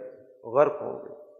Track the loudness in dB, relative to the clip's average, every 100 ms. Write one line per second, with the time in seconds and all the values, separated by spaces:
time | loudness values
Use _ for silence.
0 | -12 -18 -20 -16 0 4 4 4 -6 -8
1 | -10 -16 -20 -20